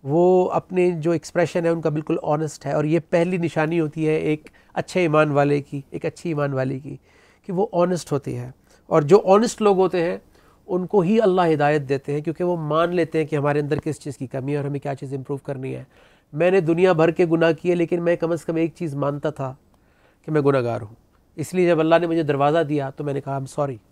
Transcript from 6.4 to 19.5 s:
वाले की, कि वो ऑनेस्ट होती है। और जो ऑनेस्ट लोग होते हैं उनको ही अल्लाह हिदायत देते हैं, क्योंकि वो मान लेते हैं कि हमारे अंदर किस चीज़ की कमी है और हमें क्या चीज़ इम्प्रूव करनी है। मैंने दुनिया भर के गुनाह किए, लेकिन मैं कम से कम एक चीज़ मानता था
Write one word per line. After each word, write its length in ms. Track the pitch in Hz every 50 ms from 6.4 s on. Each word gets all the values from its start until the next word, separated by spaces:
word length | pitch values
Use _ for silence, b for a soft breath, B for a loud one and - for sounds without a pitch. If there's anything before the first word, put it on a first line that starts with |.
| 147 143 139
वाले 260 | 131 131 131 135 131
की, 200 | 147 - 139 139 b b b b b b b b b -
कि 60 | 175
वो 160 | 170 202 226 -
ऑनेस्ट 380 | 175 175 180 180 165 - -
होती 220 | 151 139 - 135 127
है। 200 | 123 123 123 - _ b b b b b b
और 140 | 170 160 151
जो 140 | 139 180 208 - 180
ऑनेस्ट 340 | 190 208 233 240 - -
लोग 160 | 220 208 196 180
होते 240 | 190 180 180 180
हैं 200 | 165 170 190 202 _ _ b b b b b b b -
उनको 340 | 190 180 185 170 - 208
ही 160 | 170 170 220 220
अल्लाह 260 | 233 196 180 185 180
हिदायत 360 | 165 160 143 147 143 151 156
देते 320 | 139 127 143 135 - - 143
हैं, 80 | 151 151
क्योंकि 200 | 165 156 - 180
वो 120 | 175 175 165
मान 360 | 156 147 147 160 170 175 175
लेते 240 | 175 165 160 - 160
हैं 100 | 156 139
कि 80 | 160
हमारे 240 | 147 139 147 143 147
अंदर 200 | 147 143 156 147
किस 200 | - 160 143 -
चीज़ 180 | - 151 131 -
की 100 | 135 120
कमी 240 | - 135 127 139
है 60 | 147 147
और 80 | 139
हमें 140 | 143 143 143
क्या 120 | - 143 139
चीज़ 220 | 131 - 135 135
इम्प्रूव 240 | 139 131 - 143 135 _
करनी 260 | - 139 131 131 131
है। 140 | 131 127 127 _ b b b b b b b b -
मैंने 280 | 147 170 180 190 196
दुनिया 320 | 170 151 170 170 185 185 180
भर 180 | 156 160 170
के 140 | 160 - 185
गुनाह 260 | 165 165 165 165 165 160
किए, 220 | 160 - 175 175
लेकिन 240 | 175 170 156 180 170
मैं 140 | 170 175 175 170
कम 180 | - 160 170
से 100 | 160 - -
कम 100 | 170 165
एक 140 | 165 165 151
चीज़ 220 | - 175 160 139
मानता 360 | 139 143 143 143 147 - 156
था 180 | 151 - 135 131